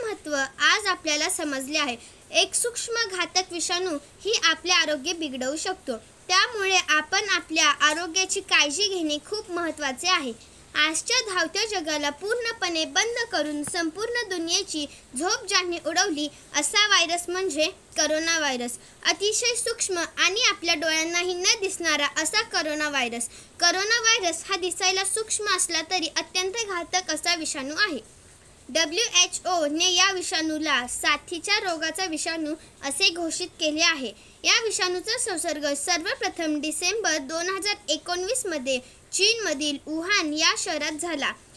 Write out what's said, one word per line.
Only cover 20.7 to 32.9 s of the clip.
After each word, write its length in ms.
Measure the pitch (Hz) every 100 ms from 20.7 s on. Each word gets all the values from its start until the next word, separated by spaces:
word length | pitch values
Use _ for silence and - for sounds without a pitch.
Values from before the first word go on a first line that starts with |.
| 339
डोळ्यांनाही 580 | 320 320 320 349 359
न 100 | 359 381 453
दिसणारा 460 | 392 - 339 302 285 -
असा 200 | 320 427
करोना 480 | 440 381 311 302 302
व्हायरस. 380 | 285 240 233 - - - -
करोना 400 | 349 349 415 480
व्हायरस 420 | 453 466 359 320 -
हा 80 | 381
दिसायला 480 | 359 339 370 381 381
सूक्ष्म 500 | - 440 - 415 370
असला 260 | - 330 320
तरी 160 | 370 330 -
अत्यंत 500 | 339 370 370 453 427
घातक 440 | 359 330 370 359
असा 240 | 311 349 339
विषाणू 400 | 311 302 269 311 415
आहे. 120 | 277 - - - - - - -
डब्ल्यूएचओ 960 | 269 330 349 453 359 359 - 330 359 294
ने 260 | 302 359
या 180 | 359 381
विषाणूला 760 | 370 339 349 320 311 311 269 247
साथीच्या 720 | - 330 294 - 339 311 415
रोगाचा 460 | 403 330 320 311 381
विषाणू 480 | 302 339 330 302 311 - -
असे 260 | 311